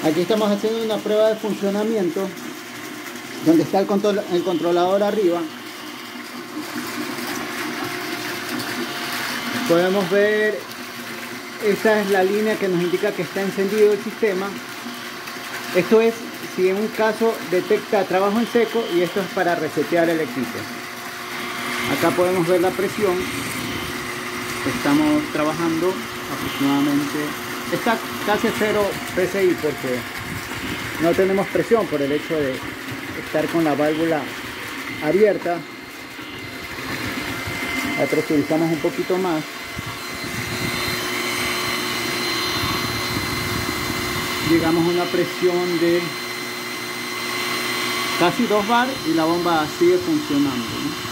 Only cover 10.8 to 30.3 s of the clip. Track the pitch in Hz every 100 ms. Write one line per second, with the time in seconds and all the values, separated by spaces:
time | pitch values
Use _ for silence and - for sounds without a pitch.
10.8 | - - - - - - - - 214 196
11.8 | 226 214 196 196 190 208 214 214 196 175
12.8 | 175 180 202 202 170 190 196 185 196 214
13.8 | 208 202 220 - 220 185 196 - - -
14.8 | - - - - - - - - - 180
15.8 | 170 220 226 226 - - - - 185 196
16.8 | 220 220 220 214 226 220 139 180 180 208
17.8 | - 208 185 185 202 214 226 233 220 226
18.8 | 214 175 175 202 175 196 175 165 151 156
19.8 | 143 170 170 160 143 135 113 107 104 -
20.8 | - - - - - - - - - -
21.8 | - 143 170 175 180 185 165 180 185 180
22.8 | 196 - 202 180 185 - - - - -
23.8 | - - - - - - - - 139 120
24.8 | 143 147 151 151 151 151 151 156 170 160
25.8 | 180 190 - - - 139 131 - 139 139
26.8 | 147 143 143 147 147 120 120 - - 170
27.8 | 240 226 - - - 208 226 - 214 208
28.8 | 202 147 - - 180 196 185 160 151 131
29.8 | 135 123 117 - -